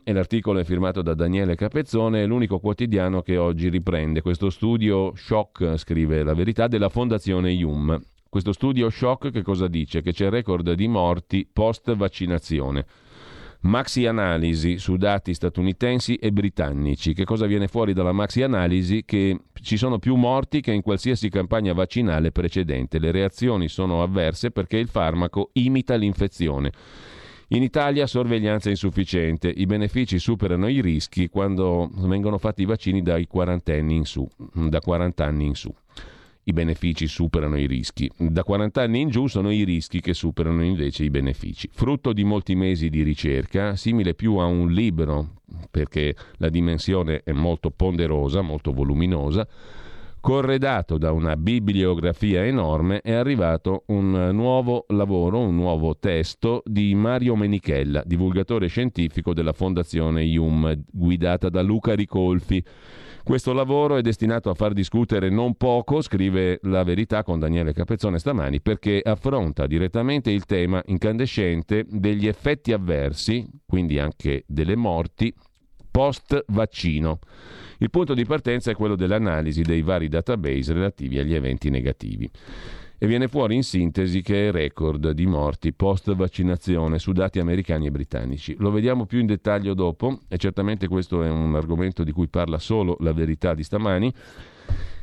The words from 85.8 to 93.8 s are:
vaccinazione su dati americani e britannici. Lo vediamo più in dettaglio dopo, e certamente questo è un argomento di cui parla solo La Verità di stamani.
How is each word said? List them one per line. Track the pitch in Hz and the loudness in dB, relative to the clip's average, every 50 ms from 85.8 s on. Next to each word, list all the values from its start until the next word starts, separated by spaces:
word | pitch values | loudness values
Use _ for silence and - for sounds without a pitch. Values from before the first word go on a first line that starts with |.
| 95 98 98 92 - 104 98 | 0 0 0 0 0 -2 0
vaccinazione | 92 95 90 - - 90 90 90 87 - 95 90 82 80 80 80 - | 0 0 -2 0 0 0 2 0 0 0 0 0 0 2 0 0 -2
su | - 98 92 | 0 0 0
dati | 90 92 95 - 92 | 2 0 0 0 0
americani | 85 85 87 95 92 - 82 78 76 | 0 0 0 0 0 -2 -2 -2 -2
e | 71 | -2
britannici. | 71 71 65 - 71 60 58 64 67 76 - 82 - - | -2 -4 -6 -6 -6 -6 -6 -6 -6 -8 -8 -10 -6 -2
Lo | 101 101 | 0 0
vediamo | 104 107 110 123 127 127 110 | 2 2 2 2 0 0 -2
più | 95 117 123 | -2 0 0
in | 117 | 2
dettaglio | 104 104 92 - 107 104 101 98 98 98 | 2 0 0 0 0 0 0 0 -2 0
dopo, | 92 92 87 82 - 110 131 139 - - - | 0 0 0 0 0 -2 -4 -4 -4 -8 -8
e | 98 85 | -6 -2
certamente | - 95 90 98 98 104 110 92 95 85 | -2 -2 0 0 0 0 0 -2 -2 -2
questo | 92 92 90 - 92 85 82 | 0 -2 -2 -2 -2 0 0
è | 80 | 0
un | 80 80 80 80 76 | 0 0 0 2 0
argomento | 76 78 80 85 82 92 92 90 - 85 | 0 0 0 0 0 0 -2 -2 -2 -4
di | 78 76 | -2 0
cui | 90 85 78 | -2 -2 -2
parla | - 87 87 82 80 76 | 0 -2 -2 -2 -2 -6
solo | - - 110 110 98 87 - - | -2 -2 0 0 0 0 -2 0
La | 85 80 80 | 0 0 0
Verità | 82 80 80 80 - - 87 80 | 0 0 0 -2 0 0 -2 -2
di | 78 76 | -2 -4
stamani. | - 104 104 | -4 -4 -2